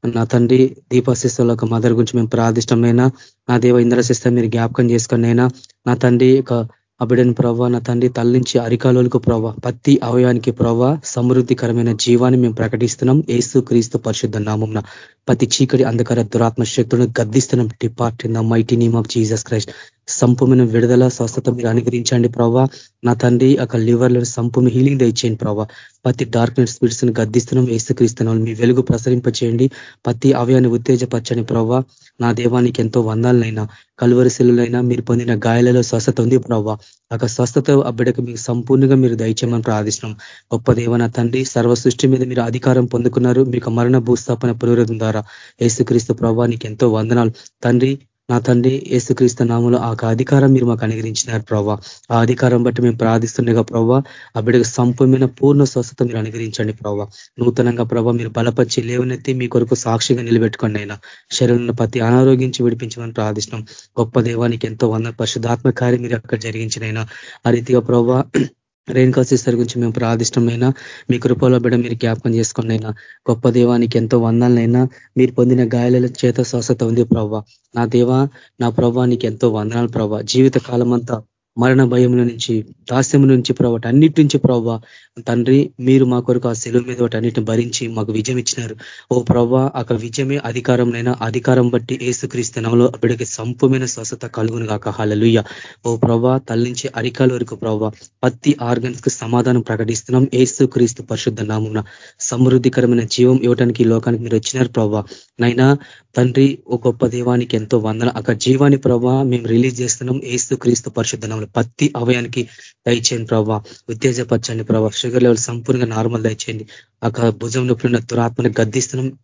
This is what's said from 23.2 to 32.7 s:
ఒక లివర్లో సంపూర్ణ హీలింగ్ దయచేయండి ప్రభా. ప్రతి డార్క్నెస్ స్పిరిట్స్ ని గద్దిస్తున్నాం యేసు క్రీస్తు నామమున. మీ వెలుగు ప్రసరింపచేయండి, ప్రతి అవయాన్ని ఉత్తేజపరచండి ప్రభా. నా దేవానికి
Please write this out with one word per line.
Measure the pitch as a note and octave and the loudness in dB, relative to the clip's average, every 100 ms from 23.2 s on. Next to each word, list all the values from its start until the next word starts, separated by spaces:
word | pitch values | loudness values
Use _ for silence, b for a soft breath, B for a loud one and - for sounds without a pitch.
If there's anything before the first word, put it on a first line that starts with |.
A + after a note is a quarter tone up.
| B2 A#2+ C3 C#3+ | 2 4 4 4
ఒక | B2+ A#2 | 2 -2
లివర్లో | A2+ A#2 B2+ B2 | 2 2 4 2
సంపూర్ణ | A#2 A#2+ A#2 A#2 B2+ | 0 -4 -2 2 2
హీలింగ్ | A#2 C3+ C#3 | 4 2 2
దయచేయండి | B2 A#2 A#2+ A2 | 0 0 -2 -2
ప్రభా. | A2 G#2 G#2+ B B B | -4 -4 -6 B B B
ప్రతి | B2+ B2 | -2 -2
డార్క్నెస్ | A#2+ A#2 A#2 A#2 A#2+ | 0 0 0 2 0
స్పిరిట్స్ | - B2 A2+ | 2 -2 0
ని | B2 A2+ | -2 0
గద్దిస్తున్నాం | A2 A#2+ B2 C3 B2+ | 0 0 0 0 0
యేసు | A2+ - | -2 -4
క్రీస్తు | - A#2+ - | 0 0 2
నామమున. | A2+ A2+ | 0 0
మీ | A2+ | -2
వెలుగు | A2 A#2+ B2 | 0 2 2
ప్రసరింపచేయండి, | B2+ A#2+ A#2 B2 B2 A2+ A#2 A#2 C3 B B B - | 2 0 0 0 0 -2 -2 2 0 B B B -6
ప్రతి | A#2 C3+ | 0 2
అవయాన్ని | C3 A#2+ C3 B2+ | 2 2 4 4
ఉత్తేజపరచండి | A#2 A#2+ B2+ B2 B2 A2+ A#2+ | 0 0 0 0 -4 -4 -4
ప్రభా. | A2 A#2 A2+ B2+ C3 b b _ | -2 -2 0 0 -2 b b _
నా | A#2+ | -2
దేవానికి | A#2 A#2+ B2 A#2+ | 0 0 2 0